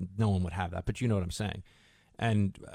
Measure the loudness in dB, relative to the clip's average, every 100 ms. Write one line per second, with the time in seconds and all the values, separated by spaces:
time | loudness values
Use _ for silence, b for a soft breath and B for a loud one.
0 | -6 0 2 4 0 -2 -4 -4 -4 -2
1 | 2 2 0 -4 -6 -6 b b b b
2 | b -2 2 4 2 0 -12